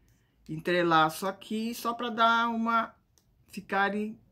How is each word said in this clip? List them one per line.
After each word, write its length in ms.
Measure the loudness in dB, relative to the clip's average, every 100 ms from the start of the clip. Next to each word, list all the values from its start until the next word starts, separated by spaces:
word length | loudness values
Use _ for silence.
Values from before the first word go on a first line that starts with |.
| _ _ _ _ -12
Entrelaço 760 | -8 -2 2 4 4 4 0 -6
aqui, 480 | -8 -8 -6 -6 -6
só 180 | -6
pra 160 | -6 -4
dar 400 | 2 4 4 0
uma, 460 | -2 0 0 -2 -8 _ _ _ _ _
ficarem 720 | -16 -4 0 0 0 -6 -10 _